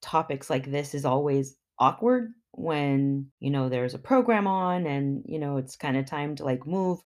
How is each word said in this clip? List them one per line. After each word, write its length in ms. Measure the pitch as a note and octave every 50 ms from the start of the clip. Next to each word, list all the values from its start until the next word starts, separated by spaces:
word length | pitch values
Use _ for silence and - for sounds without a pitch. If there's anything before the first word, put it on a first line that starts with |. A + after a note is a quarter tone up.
topics 480 | - - - D#3+ D#3+ - C#3+ C3+ - -
like 200 | D3 C3+ C3+ C3+
this 240 | C#3 C#3+ C#3+ C#3 -
is 120 | C#3+ C#3
always 500 | C3 B2+ C#3 D3 D3 C3+ C#3 C3+ C3+ - _ _ _ _ -
awkward 520 | B2+ C#3 - - A3 B3 B3+ B3 A#3 A3+ - _ _ _ -
when, 760 | - D#3+ E3 D#3 D3 C#3+ C#3+ C#3 C#3 C#3 C#3 C#3 C#3 C3+ C3+ _ _
you 100 | C3+ C#3
know, 200 | C#3+ C3+ C3 B2+
there's 240 | B2+ B2 B2 B2 -
a 60 | -
program 460 | - - C4+ B3+ B3 A#3 A3+ G#3 G3+
on 380 | G3 F#3+ F#3+ F#3 F3+ F3+ F3+ F3
and, 380 | D3+ C#3 C#3 C#3 C#3 C#3 - -
you 140 | - D#3+ D#3
know, 180 | D3 C#3+ C#3+
it's 180 | C3+ C3 C3 -
kinda 260 | - - C#3+ B2+ C3+ C#3
time 320 | - D#3 D3 C#3+ D3+ D3+
to, 80 | C#3+ D3+
like, 240 | C3+ B2+ B2+ C3
move 320 | D3+ F3+ F#3+ F#3 F3+ F3+ - _